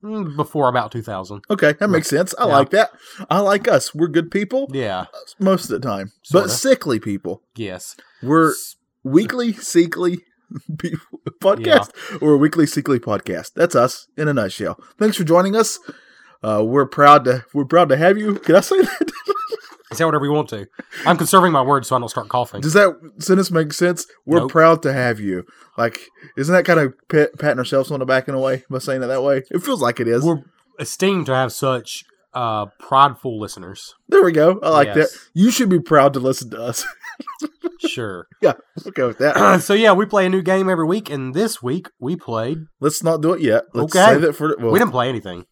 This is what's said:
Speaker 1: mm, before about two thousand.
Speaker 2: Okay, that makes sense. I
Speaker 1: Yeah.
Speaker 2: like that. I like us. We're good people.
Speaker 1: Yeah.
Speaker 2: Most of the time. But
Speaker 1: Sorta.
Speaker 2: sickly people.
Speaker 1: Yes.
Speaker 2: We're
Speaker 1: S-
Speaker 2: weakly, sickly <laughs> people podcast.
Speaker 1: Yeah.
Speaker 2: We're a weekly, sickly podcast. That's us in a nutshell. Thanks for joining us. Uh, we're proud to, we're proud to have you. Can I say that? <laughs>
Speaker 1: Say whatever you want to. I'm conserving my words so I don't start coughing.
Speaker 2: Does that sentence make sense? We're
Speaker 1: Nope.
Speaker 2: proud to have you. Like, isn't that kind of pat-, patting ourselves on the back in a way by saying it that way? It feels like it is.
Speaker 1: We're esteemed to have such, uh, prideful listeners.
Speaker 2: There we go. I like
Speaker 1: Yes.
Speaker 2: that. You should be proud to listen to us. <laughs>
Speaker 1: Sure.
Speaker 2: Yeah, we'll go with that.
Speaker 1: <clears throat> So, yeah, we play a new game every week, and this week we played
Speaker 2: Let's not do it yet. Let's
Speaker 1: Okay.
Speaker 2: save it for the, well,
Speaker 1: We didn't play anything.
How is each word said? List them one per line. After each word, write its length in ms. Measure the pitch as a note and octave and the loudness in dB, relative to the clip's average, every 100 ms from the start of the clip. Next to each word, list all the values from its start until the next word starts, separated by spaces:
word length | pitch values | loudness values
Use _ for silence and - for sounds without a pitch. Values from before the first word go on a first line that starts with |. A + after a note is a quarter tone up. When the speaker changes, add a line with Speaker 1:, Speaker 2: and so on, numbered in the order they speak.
Speaker 1:
mm, 320 | G#3 G#3+ F3+ D3 | -10 -8 -8 -6
before 320 | D3 D#3 C3+ | -6 0 0
about 240 | B2 A2+ | 0 -4
two 100 | A#2+ | -8
thousand. 400 | A2 G2 F#2+ G2+ _ | -10 -10 -12 -16 _
Speaker 2:
Okay, 220 | G#3 D3+ | 0 0
that 160 | D3 G#3 | 0 0
makes 200 | E3+ D#3 | 0 0
sense. 260 | C#3+ F#3+ - | -2 -2 -2
I 80 | A#3+ | 2
Speaker 1:
Yeah. 60 | |
Speaker 2:
like 180 | C#3 C3+ | 2 2
that. 200 | G3 A#3 _ - - F#3+ | 2 0 _ -20 -20 -2
I 80 | F3 | 0
like 260 | G3+ G3+ A3 | 2 0 2
us. 280 | E3 - | 0 0
We're 140 | D3 E3 | -4 -2
good 220 | D3+ E3+ | -2 -2
people. 380 | G3 G#3 B3+ C#4 | -4 -4 -4 -4
Speaker 1:
Yeah. 340 | C3+ A#2 F#2 F2+ - - - | -6 -4 -6 -8 -16 -20 -4
Speaker 2:
Most 240 | F#3+ - | 0 0
of 160 | - - | 0 -6
the 60 | B2+ | -6
time. 240 | G2 G2 _ - | -8 -10 _ 2
But 100 | D#3+ | 2
Speaker 1:
Sorta. 60 | G3+ | 2
Speaker 2:
sickly 500 | - C4+ B3+ E3 A2+ | -2 2 0 0 -4
people. 420 | A2 G2 F2+ F#2+ _ - | -4 -8 -8 -12 _ -12
Speaker 1:
Yes. 400 | G#2 F#2 - - _ _ | -12 -12 -16 -20 _ _
Speaker 2:
We're 280 | A#2+ D#3 D#3+ | 0 2 2
Speaker 1:
S- 260 | - - - _ _ | 0 -10 -20 _ _
Speaker 2:
weakly, 500 | C3 C#3+ G3+ B3+ A#3+ | 0 2 2 -2 -4
sickly 680 | G#3 - E3+ E3+ E3 F3 F3+ _ _ _ | -4 -2 0 2 0 -4 -4 _ _ _
<laughs> 300 | C#3 _ D#3 | -20 _ -10
people 220 | - D#3 _ - - - | -8 -10 _ -16 -16 -2
podcast. 480 | F#3+ G#3 - D4+ - - - | 0 0 4 2 2 -12 -16
Speaker 1:
Yeah. 60 | F#3+ | -4
Speaker 2:
We're 140 | D3+ | 2
a 40 | D3 | 4
weekly, 280 | D3 D#3+ D3 | 4 2 0
sickly 340 | - C#3 C3 | 0 -2 -2
podcast. 520 | - G#2 - F2 - - | -2 -6 -4 -10 -10 -2
That's 180 | E3+ | 0
us 320 | C3+ B2 - _ - | 2 0 -2 _ -6
in 120 | D3+ | -4
a 60 | |
nutshell. 440 | C#3 G2+ - F#2+ E2+ _ _ | -2 -4 -6 -8 -8 _ _
Thanks 180 | G#3+ - | -2 0
for 80 | |
joining 320 | D#3+ E3 F#3+ G#3+ | 2 2 2 0
us. 220 | A3 - - - _ _ _ _ | -2 -4 -14 -20 _ _ _ _
Uh, 200 | G#2+ G#2+ | -4 -2
we're 220 | A2 C3 C3 | 0 0 -2
proud 380 | - C#3+ D3 | 4 8 8
to, 200 | B2+ B2 - | 6 -2 -2
we're 100 | C#3+ | -6
proud 240 | C3+ E3 E3+ | 0 2 4
to 80 | C#3 | 4
have 200 | E3+ G3+ | 2 2
you. 160 | G#3+ | -2
Can 200 | G3+ - E3+ | -4 4 4
I 40 | |
say 200 | - F#4+ | 4 0
that? 300 | - - - - | 0 0 -6 -8
<laughs> 760 | - C6+ C6+ - - - _ | -8 -6 -6 -12 -14 -20 _
Speaker 1:
Say 120 | - E3 | -4 0
whatever 180 | D3+ | 0
you 80 | C#3+ | 0
want 160 | D3+ C#3+ | -2 -2
to. 160 | A2 G2 _ - - | -8 -14 _ -20 -6
I'm 140 | D#3+ F3 | 0 2
conserving 340 | E3 F#3+ F3+ | 4 4 4
my 80 | D#3 | 2
words 280 | B2+ C#3+ A#2+ | 2 0 0
so 80 | C3 | -4
I 20 | |
don't 100 | A#2+ | -2
start 200 | - G#2 | -8 -4
coughing. 300 | B2 B2 B2+ | -4 -4 -6
Speaker 2:
Does 100 | C#3+ | 0
that 220 | E3+ G3 D#3+ D#3+ - | 4 4 2 -16 -14
sentence 320 | D#3 F#3 F#3 | 0 0 2
make 220 | E3+ D#3 | -2 -2
sense? 320 | - F3 E3+ - _ | -2 -2 -2 -8 _
We're 160 | - E3 | 0 0
Speaker 1:
Nope. 100 | C3 | 2
Speaker 2:
proud 320 | E3 D#3+ E3 | 4 4 4
to 80 | D3+ | 0
have 280 | C3+ B2 A2 | -2 -2 -2
you. 240 | G2+ F#2 F2+ _ _ - | -4 -6 -8 _ _ -4
Like, 240 | A#2 - - _ - - | -4 -4 -20 _ -18 -8
isn't 160 | C#3 | 0
that 100 | F#3 | 2
kind 160 | F3 E3 | 4 2
of 140 | C#3 - _ | 2 -4 _
pat-, 280 | D3+ D3 - | 2 2 0
patting 200 | D3 B2+ | -2 -2
ourselves 320 | B2 C#3 C3 | 0 -2 -2
on 80 | C#3+ | -6
the 60 | C3 | 0
back 200 | C3 B2+ | -2 0
in 80 | |
a 60 | C3+ | -4
way 240 | C3 C3 _ | -2 -4 _
by 80 | C3 | -10
saying 240 | C3+ C3 | -6 -6
it 60 | B2 | -4
that 140 | C3 | -2
way? 200 | C3+ C3+ C3 | 0 0 0
It 80 | - | -6
feels 200 | F3+ B3+ | -4 -2
like 180 | B2 A#2+ | -2 -2
it 80 | A2+ | -2
is. 160 | A#2 | 0
Speaker 1:
We're 140 | D#3 D#3+ - _ _ _ | 0 -2 -6 _ _ _
esteemed 480 | C#3 - F#3+ F#3+ C#3 | -14 -4 -2 0 0
to 80 | |
have 180 | C3 B2+ | -2 -2
such, 520 | - C#3 B2+ A2+ - - _ _ | -4 -4 -4 -6 -16 -18 _ _
uh, 340 | B2+ A#2+ G#2+ G#2 _ | -8 -4 -4 -6 _
prideful 580 | - C3+ C#3 B2+ C3 A2 | -2 4 4 2 -10 -10
listeners. 560 | G#2 - F2+ G2 - _ _ | -10 -12 -18 -18 -20 _ _
Speaker 2:
There 140 | - | 4
we 80 | F#3 | 4
go. 260 | D#3+ D#3 F#3+ | 4 2 2
I 80 | D#3 | 0
like 160 | D#3 C#3+ | 2 2
Speaker 1:
Yes. 100 | G#2 D#3 | 2 -2
Speaker 2:
that. 60 | - _ | -4 _
You 160 | D#3 G#3 | 0 2
should 180 | A#3 A#3 | 2 2
be 100 | F3+ | 0
proud 340 | - D#3 C#3 | 2 4 4
to 60 | C3+ | 2
listen 280 | B2+ C3 B2 | -2 -4 -8
to 120 | A2 | -12
us. 240 | A#2+ A#2 - | -10 -8 -10
<laughs> 60 | - - - - C6+ D#4 _ F4 F4 | -14 -20 -18 -18 -14 -14 _ -12 -8
Speaker 1:
Sure. 440 | E4 - A2 F#2 - _ | -8 -8 -10 -10 -16 _
Speaker 2:
Yeah, 120 | - - _ - | -2 -2 _ -16
we'll 80 | G#3 | -14
go 160 | F#3 B2+ | -4 -4
with 100 | A2+ | 0
that. 420 | C#3 - G3+ F3+ | 0 4 4 4
Speaker 1:
<clears throat> 20 | |
So, 120 | - | 2
yeah, 180 | G3+ A3 | 2 4
we 140 | F#3 G#3 | 4 2
play 180 | G#3 F#3 | 0 0
a 20 | |
new 140 | F#3+ | 0
game 260 | F3+ F#3+ F#3+ | 0 0 0
every 160 | F3+ D#3+ | 0 0
week, 240 | G3+ G#3+ | -2 -4
and 240 | C#3+ C3 | -10 -6
this 280 | C#3 A3 - | -4 -4 -4
week 260 | A#2+ D#3+ F3+ _ | -6 -6 -8 _
we 160 | B2 B2 | -8 -8
played 420 | - A2+ A2+ D#3+ D#3+ _ | -6 -6 -6 -8 -12 _
Speaker 2:
Let's 220 | C#3 D3+ | -4 -2
not 180 | D#3+ D#3+ | -2 0
do 120 | D#3 | 0
it 80 | F3+ | 0
yet. 220 | C#3 A2 - | 2 2 0
Let's 200 | A#2 D3+ F#3 | -6 -2 4
Speaker 1:
Okay. 100 | G3+ | 6
Speaker 2:
save 100 | C#3 | 6
it 80 | D#3+ C#3+ | 2 -2
for 120 | D3+ | -4
the, 80 | - | -4
well, 140 | A#2 | 0
Speaker 1:
We 60 | D#3+ | 2
didn't 140 | A#3 | 2
play 160 | B2+ B2 | 0 -4
anything. 360 | A#2+ G2 F2 F2+ | -4 -10 -14 -18